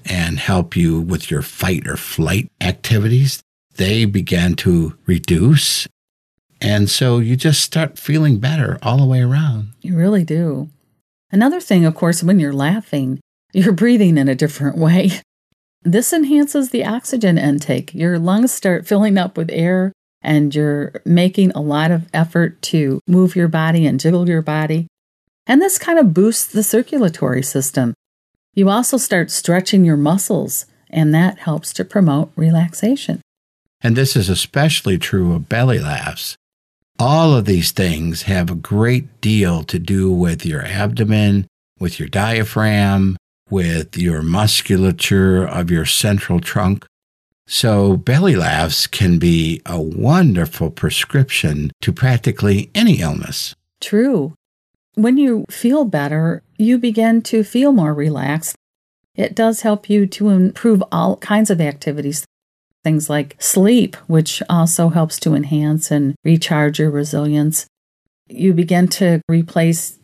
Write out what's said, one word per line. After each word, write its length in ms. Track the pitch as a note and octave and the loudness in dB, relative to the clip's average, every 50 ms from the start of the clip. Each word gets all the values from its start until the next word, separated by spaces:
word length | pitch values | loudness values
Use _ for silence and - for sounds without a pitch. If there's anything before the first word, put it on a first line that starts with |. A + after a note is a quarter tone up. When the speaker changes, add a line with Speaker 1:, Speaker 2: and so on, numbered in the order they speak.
| - | -10
Speaker 1:
and 320 | - F#2 F2 E2+ E2 E2 - | -6 -4 -4 -4 -4 -4 -4
help 380 | - - G2 F2+ E2+ - - | -2 -2 0 0 -2 -2 -2
you 260 | F2+ F2 E2 E2 E2 | 0 0 0 0 -2
with 300 | E2 F2 F#2 D#2+ - - | -2 -4 -4 -6 -6 -6
your 100 | D#2+ C#2+ | -6 -6
fight 460 | C#2 - - - F2 F#2 F2+ D2 - D2 | -6 -8 -8 -6 -4 -2 -2 -2 -4 -6
or 100 | D2 - | -8 -10
flight 540 | - - - - D#2+ D#2 F2+ G#2 - - _ - | -10 -8 -6 -4 -2 -2 -2 -2 -4 -6 _ -6
activities, 800 | - - - - - - A#2 G#2+ G#2 A2 A#2+ B2+ C#3 C3+ - - - _ _ _ _ _ _ | -4 -4 -4 -4 -2 0 0 0 2 2 2 2 2 0 -2 -6 -14 _ _ _ _ _ _
they 300 | - F#2 F#2+ G#2+ A2+ A2+ | -4 -2 0 0 2 0
begin 500 | G#2 G2+ G2 E2+ - F2+ F2 F2 F2+ E2 - | 0 0 -2 -2 -2 0 0 0 0 0 0
to 380 | - F#2+ F2 E2+ E2 D#2 - _ _ - | 0 2 2 2 0 -2 -6 _ _ -2
reduce. 800 | F2+ E2+ - - F2+ D#2+ F#2 B2+ D#3 C#3 - - - - - - _ _ _ _ _ _ _ _ _ _ _ _ _ - | -2 -2 0 0 0 2 4 4 4 4 2 0 -4 -6 -6 -10 _ _ _ _ _ _ _ _ _ _ _ _ _ -6
And 260 | - G#2 G#2 G#2 G2+ G2 | -2 0 0 2 0 0
so 280 | - - C3 B2 A#2+ A#2+ | 0 0 0 2 2 2
you 180 | A2+ A2+ B2+ | 2 0 0
just 260 | B2+ - E3 C#3+ - | 0 2 2 0 0
start 360 | - - - E3 D#3+ C#3 - - | 0 -2 -2 -2 -4 -4 -6 -8
feeling 400 | - - D3 D#3 D#3 D3 B2 G2+ | -6 -2 0 2 2 2 2 2
better 400 | A#2 C3 D#3+ D#3 B2 F#2+ - - - | 0 -2 -2 -2 -2 -2 -4 -4 -2
all 140 | A2+ A#2 C3+ | 0 0 2
the 80 | C#3 | 2
way 160 | C3 C3 B2+ | 2 2 2
around. 480 | B2 B2 C3 D3 D#3+ D3 A#2 G#2+ G#2 G#2 A#2+ _ | 2 2 0 0 0 0 -2 -4 -6 -10 -12 _
Speaker 2:
You 140 | - F3 F3+ | -8 -4 -2
really 280 | E3 F3 G3 G#3+ G3 E3 | 0 0 2 2 0 0
do. 460 | D#3+ F3 E3+ F3 D#3+ C#3 C3 D3 D#3+ _ _ _ _ _ _ _ _ _ _ _ _ | -2 -2 -2 -2 -2 -4 -6 -8 -12 _ _ _ _ _ _ _ _ _ _ _ _
Another 300 | - G3 A#3 C#4 F4 F4+ | 0 2 2 2 2 -2
thing, 240 | - - G3+ F3+ E3+ | -2 0 2 4 4
of 100 | D#3+ D#3+ | 2 2
course, 280 | - F3+ E3 E3+ - E3+ | 0 0 0 0 0 0
when 160 | E3+ G3+ F#3 | 2 2 2
you're 140 | D3+ C#3+ C#3 | 2 0 -2
laughing, 680 | C#3 C#3 D3+ G3 A3 - _ - C#3+ C3+ C3 C3 C3+ - _ _ _ _ _ - | -2 -2 0 -2 -2 -4 _ -4 -4 -4 -4 -6 -8 -10 _ _ _ _ _ -2
you're 180 | F#3+ F3 A3 | 0 2 2
breathing 460 | F#3+ D#3+ G#3+ A#3+ B3 A3 G3+ F3 D#3+ C#3+ | 2 2 2 4 4 4 4 4 4 4
in 100 | C3+ C#3 | 2 2
a 80 | C3 | 0
different 420 | B2+ D#3 D3 - - C#3+ C#3 - E3 | 0 -2 -2 -2 -2 -4 -4 -2 0
way. 440 | D#3+ D#3 E3+ F#3 F#3+ F#3+ F3 - - _ _ _ _ _ _ _ _ _ _ _ - | 2 2 4 4 2 2 0 -4 -6 _ _ _ _ _ _ _ _ _ _ _ -2
This 280 | F3 E3+ A3 B3 - | 0 0 0 0 0
enhances 580 | F4 E4 D4+ C4+ D4+ D4 D4 C#4+ - D4 C4+ B3+ | 0 0 0 2 2 2 2 2 0 -2 -4 -2
the 160 | - A#3 C4+ | -2 -4 -4
oxygen 520 | G#3+ G#3+ B3 - - C4+ A#3+ G#3+ F#3 E3+ E3 | -4 -4 -6 -6 -6 -4 0 2 2 2 2
intake. 560 | - D3 C#3+ C#3+ - - C3 B2+ - - - | 2 0 0 -2 -2 -2 -4 -4 -4 -6 -6
Your 240 | - D#3+ F3 F3+ E3+ | -4 -2 -2 0 0
lungs 320 | E3 F3+ F#3+ G#3+ B3 A#3+ | 0 0 2 2 2 0
start 360 | - - - F#3+ F3+ - F3 - | -2 -2 -2 0 0 -2 -2 0
filling 300 | G#3 G3+ G#3+ G#3+ G3 G3 | 0 2 2 2 2 2
up 200 | F3+ F#3+ - F3 | 0 -2 -4 -4
with 120 | E3 D#3+ | -6 -4
air, 420 | - E3 E3 F3 F#3 F#3 F#3 G3 - _ _ _ _ _ | -2 0 0 2 2 0 0 -2 -4 _ _ _ _ _
and 320 | - - D3+ D3+ D3+ C#3+ C#3+ | -2 0 2 2 2 2 0
you're 480 | D3+ D3+ D3 D3 D3 D3 - - - - | 0 0 0 -2 -2 -4 -8 -10 -6 -2
making 460 | E3 E3+ F3 F3+ F#3 F#3 G3+ F#3+ F#3 | 2 4 4 4 2 2 2 2 2
a 100 | - - | 2 0
lot 300 | D3+ D3 C#3+ D3 D#3+ E3 | -2 -2 0 0 2 2
of 180 | F3 E3 E3 - - | 0 0 -2 -2 -2
effort 480 | D#3 E3 E3 - E3+ E3+ - - - - | 0 0 0 2 0 0 0 -2 -6 -8
to 360 | - - D#3 D3 C3+ C3+ - - - | -2 -2 0 0 0 -2 -4 -2 2
move 280 | F3 F#3 F#3 F3+ - | 2 4 4 4 2
your 120 | F3+ E3+ E3+ | 0 0 0
body 380 | D#3+ D#3+ D#3+ D#3+ E3 E3+ D#3+ | 0 0 0 2 2 2 2
and 140 | C#3+ - C3+ | 2 0 0
jiggle 280 | - D#3+ F3+ F3 F3 F3 | 0 2 2 2 2 0
your 140 | E3+ D#3+ | 0 0
body. 460 | D#3 D#3 D3+ D#3 D#3 D3+ D#3 E3 E3 - _ _ _ _ _ _ _ _ _ _ _ | -2 -2 -2 -2 -2 -2 -2 -4 -4 -6 _ _ _ _ _ _ _ _ _ _ _
And 160 | - C4 D4 | 0 2 2
this 160 | F#4+ G4 F4+ - | 2 2 0 -2
kind 200 | - - E4+ E4 | -2 0 2 4
of 160 | C#4 F#3+ D#3 | 4 4 4
boosts 320 | F3+ G3+ A3+ A3+ - - - | 4 2 2 2 -2 -4 -4
the 160 | - G#3 G#3 | -2 -2 -2
circulatory 800 | - - A3+ B3+ - D#4+ C#4 A3+ E3+ E3 - D#3 C#3 B2+ C3 C3+ | 0 0 0 0 0 -2 0 0 0 -2 -2 -2 -2 -2 -2 -4
system. 500 | - - C#3 C3 - - C#3 B2+ A#2 - - _ _ _ _ _ _ _ _ _ _ - | -4 -4 -4 -4 -4 -2 -2 -2 -2 -4 -6 _ _ _ _ _ _ _ _ _ _ -2
You 160 | G3+ G3 G3 | 0 2 2
also 280 | G3+ A#3 B3+ - - B3 | 2 2 0 0 -2 -2
start 340 | - - G#3 F3+ D#3+ - | -2 -2 -2 -2 -2 -2
stretching 540 | - - - - E3+ F#3 F3+ - G#3+ G3 F3+ | -4 -6 -2 0 0 0 0 2 2 4 4
your 120 | E3 D3+ D3 | 4 4 2
muscles, 680 | D3 D3 F3 G3 - - G#3 D3+ C#3 C3+ - - - _ _ _ _ _ | 2 2 0 0 0 -2 -2 -2 -4 -4 -6 -8 -10 _ _ _ _ _
and 240 | - D#3+ D#3+ D3+ D3+ | -2 0 2 2 4
that 260 | D#3+ F3+ F#3 F#3+ - | 4 2 2 0 -4
helps 320 | - E3 D3 D#3+ - - - | -6 -6 -6 -6 -6 -8 -8
to 120 | - F3+ | -8 -6
promote 460 | - - G#3 F#3+ D#3 C#3 D3 D#3+ - _ | -4 0 2 2 2 2 0 -2 -4 _
relaxation. 840 | - D#3+ D#3+ E3 D#3+ E3+ E3 - - G3 A3 C#4 C#4 - - - - - _ _ _ _ _ _ _ _ _ _ _ | -2 0 0 2 2 0 -2 -4 -4 -2 -2 -2 -2 -4 -6 -8 -8 -10 _ _ _ _ _ _ _ _ _ _ _
Speaker 1:
And 140 | - A#2 A#2 | -2 0 2
this 200 | C3 C#3 C3+ - | 2 2 2 0
is 140 | B2+ F#2 F#2+ | 0 0 0
especially 680 | F2+ - - - - - D3 D#3+ - - - G2+ F#2+ E2+ | -2 -2 -4 -4 -2 0 0 0 0 -2 -2 -2 -2 -2
true 360 | - - - F#2+ F2+ F2 E2+ | -2 -2 -2 0 0 0 0
of 140 | E2 D2 - | -2 -2 -4
belly 320 | G#2+ A#2 B2 C3 A#2 E2+ | -2 0 2 2 0 0
laughs. 560 | D2 D2 D2 - - D2+ C#2+ - - - - - _ _ _ _ _ _ _ _ _ _ _ - | -2 -4 -6 -6 -8 -10 -10 -10 -12 -14 -14 -16 _ _ _ _ _ _ _ _ _ _ _ -2
All 340 | A#2 C3 D3 D#3+ E3 D#3+ D3 | 0 2 4 4 4 4 4
of 120 | A#2+ F#2+ | 4 2
these 260 | G#2 F#2+ F2 D#2+ - | 2 0 0 0 -2
things 520 | - - F#2+ F2 D#2+ D#2 E2 E2+ E2 E2 - | -2 -2 -2 -2 -2 -2 -4 -4 -6 -6 -4
have 280 | - F#2+ F#2 F2 F2 | -2 -2 0 -2 -2
a 40 | F2 | -4
great 640 | E2 - - G2+ G#2 A2+ A#2+ B2+ B2 B2 - _ _ | -6 -6 -4 -2 0 2 2 0 0 -2 -6 _ _
deal 420 | - G#2+ A2 G#2+ G2 F2 E2+ D#2+ D#2 | -2 0 2 2 2 2 0 -2 -4
to 160 | - - F2 | -6 -6 -6
do 320 | E2+ F2 G2 F#2+ F#2+ F#2+ | -4 -2 -2 0 0 0
with 340 | F#2 F2 F2 E2+ E2 D2 - | 0 0 0 0 -2 -4 -6
your 200 | E2+ D2+ C#2+ - | -6 -6 -6 -8
abdomen, 840 | F#2 G2 G2+ G#2 G#2+ A2+ A2+ A2 G#2 G#2+ G#2+ G#2 G2+ G2+ G2+ F#2+ - _ _ _ _ _ - | -8 -6 -4 -4 -4 -2 -2 0 0 2 2 2 2 2 0 0 -4 _ _ _ _ _ -8
with 180 | F#2 E2+ - - | -8 -6 -6 -8
your 120 | D2+ C2+ | -8 -6
diaphragm, 1040 | - G2 G2+ A2+ A2+ A2+ G#2+ A2 - G#2+ A2 A2 G#2 G#2 G2+ G2 G2 G2 F#2+ F#2+ F2+ - _ _ _ _ _ - | -4 -2 -2 -2 -2 -2 -2 -2 -2 0 0 2 2 2 2 2 2 2 0 0 -2 -4 _ _ _ _ _ -6
with 480 | G2 F#2+ F2 E2+ E2 D#2+ D#2 - - F2 | -4 -2 -2 -2 -2 -4 -6 -6 -6 -4
your 240 | F2 F2 E2 D#2 | -2 -2 -2 -2
musculature 1200 | D#2 D#2+ E2+ G2+ G#2+ G#2+ - - - - G2+ F#2 F#2+ F#2+ E2+ - - - G2+ G2 F#2+ F#2+ F#2 F#2 F#2 | -2 -2 0 0 0 0 0 -2 -2 0 0 2 2 0 0 0 -2 0 2 4 4 4 4 2 0
of 260 | F2 F2 F2+ F2 E2+ | -2 -4 -4 -2 -2
your 140 | F2 E2 D#2 | -2 -2 0
central 560 | - - - - G#2 G2+ F#2+ - - F2 F2 | -2 -2 -2 0 0 0 0 -2 -2 -2 -2
trunk. 440 | - - - G#2+ - F#2+ - - - - _ _ _ _ _ _ _ _ _ _ _ - | -2 -2 -2 -2 0 0 -2 -2 -6 -12 _ _ _ _ _ _ _ _ _ _ _ -8
So 480 | - - - A#2 G#2+ G2+ G2 G2 F#2+ | -4 -2 0 2 2 4 4 4 2
belly 400 | - - A#2+ B2+ D3+ F#3+ F#3+ B2+ | 2 2 2 2 2 4 4 2
laughs 500 | F#2 D#2+ D#2 D2 D2+ E2 E2 C#2+ - - | 2 0 0 0 -2 -2 -2 -2 -4 -4
can 320 | - - - G#2 F2+ F2 E2 | -4 -2 0 0 2 2 2
be 440 | D#2 F2 E2+ E2 D#2+ D#2+ E2 - - | 2 2 2 2 0 -2 -4 -6 -8
a 140 | - F2 E2+ | -10 -8 -6
wonderful 880 | D#2+ D#2+ - G2+ G#2+ C3 E3 F#3 F3+ C#3+ F#2+ F2+ D#2+ - - - E2+ D#2 | -6 -6 -6 -2 0 2 4 4 4 4 2 2 0 -4 -4 -4 -6 -6
prescription 1000 | - - - - - - - - - C#3 C3 - - - - D#2+ D2+ D2 D2 C#2+ - _ | -4 -4 -4 -4 -2 -4 -4 -2 0 0 0 0 -2 -2 -2 -2 -2 -4 -6 -6 -8 _
to 120 | - G#3 - | -4 -4 -2
practically 760 | - C3 B2+ B2 A2+ - - - - - G3+ G3 G3 - - - | 0 0 0 0 0 0 -2 -4 0 0 0 0 0 -2 -4 -2
any 240 | G#3 A#3 A3+ - - | 0 2 2 2 2
illness. 560 | F2 D#2 D2 - - - - - - - - _ _ _ _ - | 0 -4 -4 -6 -8 -10 -10 -10 -10 -12 -14 _ _ _ _ -16
Speaker 2:
True. 540 | - - - G#3+ A#3+ C#4+ B3+ F3 C#3 D#3+ D#3 _ _ _ _ _ _ _ _ _ _ _ _ | -8 -4 0 0 0 2 0 -2 -4 -6 -10 _ _ _ _ _ _ _ _ _ _ _ _
When 220 | - G#3+ A#3+ C4 C#4+ | 0 2 2 2 2
you 280 | C#4+ C4 A#3 G#3+ - - | 2 2 0 -2 -4 -8
feel 360 | - - - A#3+ C4+ D#4 C#4 | -8 -4 -2 0 0 0 0
better, 580 | G#3 - D3 C#3+ D3 D3+ D#3 D#3+ E3 - - - _ _ - | 0 -2 -2 -2 -2 -2 -2 -2 -2 -2 -4 -8 _ _ -2
you 200 | G#3+ A#3 B3 B3 | 0 2 2 2
begin 440 | A#3+ A#3+ G#3+ A3+ A3+ A3+ A3+ A3+ A3 | 0 -2 0 0 2 2 2 2 0
to 220 | - - A3 G#3 | 0 0 -2 -2
feel 260 | - - B3 C4+ C#4+ | 0 0 0 2 4
more 220 | C4+ G#3+ D#3+ D3+ D3+ | 4 4 2 2 0
relaxed. 640 | D3 C#3+ D#3 D3+ - - C#3 D3 D#3+ - - - - _ _ _ _ _ _ _ _ _ _ _ | -2 -2 -2 -2 -2 -4 -4 -4 -4 -6 -8 -12 -12 _ _ _ _ _ _ _ _ _ _ _
It 200 | - G#3 - - | -6 -6 -4 -2
does 260 | - A3+ A3+ A3 - | 0 0 0 0 0
help 280 | - A3 G#3 G3+ - - | -2 -2 -2 -2 -2 0
you 160 | G#3 G#3 G3+ F#3+ | 0 2 2 0
to 220 | - - G3+ G#3 | -2 -2 0 2
improve 540 | G3 F#3 F#3 F#3+ - - - A#3 A3 F#3+ - - | 4 4 2 2 0 0 0 2 2 2 2 0
all 240 | - E3+ E3+ F#3+ G3 | -2 -2 -2 -2 -2
kinds 340 | - - - G#3 G#3+ A3 G#3 | -4 -4 -2 0 0 2 2
of 120 | G3 E3 | 0 0
activities, 640 | D#3+ D3 C#3+ C#3+ - D#3 C#3+ D3 C#3+ C#3+ D3 - - - _ _ _ _ _ _ _ _ _ _ - | 0 -2 -4 -6 -6 -8 -6 -6 -6 -6 -8 -8 -10 -14 _ _ _ _ _ _ _ _ _ _ -2
things 260 | D#3+ D#3+ D3+ D3+ - | 0 0 0 0 -2
like 260 | D3 D3 C#3+ D3 - - | -2 -2 -4 -4 -8 -8
sleep, 560 | - - - G3 F#3+ G#3+ B3 A#3+ G3+ - - - - - | -4 -2 2 2 4 4 4 4 2 0 -4 -8 -4 0
which 340 | E3 D#3+ D#3+ - - - - - | 2 2 2 0 -2 -8 -4 -2
also 400 | F3 E3+ E3 E3 - - E3+ E3 | 0 2 2 2 2 0 0 2
helps 300 | D#3+ E3+ D#3+ D#3 - - | 2 2 0 -2 -4 -4
to 160 | - D#3+ D3+ | -2 0 0
enhance 560 | C#3+ D3 C#3 D#3 D3+ D3+ D3+ D3+ D#3 - - | 0 0 -2 -2 0 0 0 0 -2 -2 -2
and 240 | D#3 D3 C#3+ C3+ D3 - - | -2 0 0 -2 -4 -4 0
recharge 560 | D#3 E3 E3 - - E3 D3+ D3 D3 D3+ - | 2 2 2 2 0 0 0 0 0 0 0
your 100 | D#3 D#3 | -2 -2
resilience. 760 | C#3+ C#3+ D3 D3 D3+ D3 D3 D3+ D3 D3 D3 D#3 D#3+ - - - _ _ _ _ _ _ _ _ _ _ _ - | 0 -2 -4 -4 -4 -2 -2 0 0 0 0 0 -2 -4 -6 -10 _ _ _ _ _ _ _ _ _ _ _ -18
You 260 | - - E3+ F#3+ F3 | -6 0 2 2 2
begin 340 | E3 F3 D#3+ F3+ F3 F3+ E3+ | 2 2 2 2 2 2 2
to 320 | - - G3+ F3 E3+ D#3 - - | 2 2 2 2 2 2 0 0
replace 720 | E3 E3 E3 E3 - E3+ E3 E3 E3 E3 - - - _ | 0 0 0 0 0 0 2 2 2 0 -4 -10 -14 _